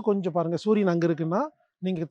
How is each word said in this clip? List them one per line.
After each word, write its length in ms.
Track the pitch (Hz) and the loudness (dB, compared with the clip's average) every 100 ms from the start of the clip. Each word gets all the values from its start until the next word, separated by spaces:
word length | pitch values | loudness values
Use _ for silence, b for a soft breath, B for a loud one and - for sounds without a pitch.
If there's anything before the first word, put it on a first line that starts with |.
| 220 | 0
கொஞ்சம் 280 | 202 180 170 | 0 0 -2
பாருங்க, 220 | 165 170 | -2 -2
சூரியன் 280 | 214 220 190 | 0 2 2
அங்க 120 | 170 165 | 2 2
இருக்குன்னா 340 | 160 160 185 302 - _ _ 185 | 0 -2 -2 -4 -8 _ _ -6
நீங்க 200 | 180 160 | -4 0